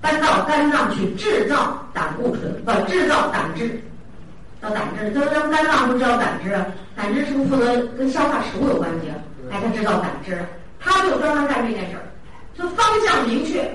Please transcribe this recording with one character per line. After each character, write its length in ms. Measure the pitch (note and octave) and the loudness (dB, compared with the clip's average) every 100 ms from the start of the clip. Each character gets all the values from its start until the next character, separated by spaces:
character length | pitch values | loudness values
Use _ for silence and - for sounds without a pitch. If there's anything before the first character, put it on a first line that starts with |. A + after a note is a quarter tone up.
搬 180 | D4+ D4+ | 2 2
到 220 | D#4 - | 4 4
肝 260 | D4 D4 D4 | 4 4 4
脏 220 | C#4 A#3 | 4 2
去 200 | G3+ F#3 - | 0 -2 0
制 320 | G#4+ - - | 0 2 2
造 380 | C#4+ - - - | 2 0 -2 -8
胆 200 | - - - | -4 -4 -2
固 200 | - - | -2 -2
醇， 180 | D#3+ - - | -4 -4 0
不， 60 | - G3 | 0 2
制 180 | F#4 - | 2 4
造 220 | D4+ D4+ | 2 2
胆 240 | - D#3+ E3+ | 0 -4 -4
汁。 260 | A#3 - - - - - - - - - | -4 -4 -10 -14 -14 -14 -14 -16 -16 -10
造 80 | G#3+ | -4
胆 120 | G#3+ G#3 G#3+ | -4 -4 -4
汁， 120 | G#3+ | -2
就 80 | C#4 | 0
是 80 | D4 | 2
咱 100 | D4+ | 2
们 120 | D4+ | 2
肝 140 | D#4 D#4 | 2 4
脏 220 | A#3+ B3 | 4 4
不 60 | |
制 60 | B3 | 2
造 180 | B3+ A#3+ | 4 2
胆 200 | - - | 2 -2
汁 80 | F3+ | -2
啊？ 140 | G3+ - - - - | -2 -2 -6 -12 -6
胆 160 | G#3 | -2
汁 120 | C#4 C#4+ | 0 0
是 80 | |
不 100 | C#4 | 0
是 60 | C4+ | 2
负 60 | C4+ | 4
责 320 | A#3+ A#3+ B3 B3 | 4 2 0 0
跟 120 | C4 | 0
消 120 | D#4 D4 | 2 0
化 120 | - | 0
食 140 | - G3 | -2 0
物 80 | C4+ | 2
有 80 | - | 2
关 140 | E3+ E3 | 0 -2
系 80 | - | -4
啊？ 60 | - - - - | -8 -10 -12 -8
哎， 100 | G3 | -4
它 60 | A3+ | -2
制 120 | A3 | 0
造 160 | G3+ G#3 | 2 0
胆 120 | F3+ - F#3+ | 0 -6 -6
汁， 120 | F3 F3 - - - | -6 -6 -10 -14 -6
它 200 | F4+ G4 | 2 4
就 140 | F#4 - | 4 2
专 140 | D4+ D4 | 2 2
门 120 | C#4 | 2
干 180 | A#3+ A#3 | 0 0
这 80 | |
件 160 | G#3 F3+ | -2 -4
事 60 | E3+ | -8
儿， 80 | - - - - - - | -12 -14 -14 -14 -14 -6
就 100 | F4 - | -6 2
方 100 | G#4+ G#4+ - | 4 4 4
向 200 | C4+ A#3 | 2 2
明 200 | A#3 - | 0 0
确 160 | - - | -2 -2